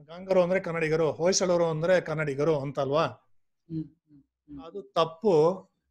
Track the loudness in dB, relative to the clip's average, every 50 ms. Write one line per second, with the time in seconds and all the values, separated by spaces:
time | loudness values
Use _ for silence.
0 | -20 -20 -18 -10 -4 0 2 4 4 4 2 -2 -2 -4 -4 -2 -2 0 2 2
1 | 2 0 0 0 0 0 2 2 2 2 2 2 2 0 0 0 2 2 2 2
2 | 2 0 -4 -4 -4 -4 -2 0 0 0 0 0 -2 -4 -4 -4 -2 0 0 0
3 | 0 0 -4 -10 _ _ _ _ _ _ _ _ _ -12 -10 -10 -10 -10 _ _
4 | _ _ -20 -20 _ _ _ _ _ -20 -18 -18 -16 -16 -16 -16 -14 -6 -2 -2
5 | -2 -2 -2 -4 0 2 4 4 4 2 2 -2 -8 _ _ _ _ _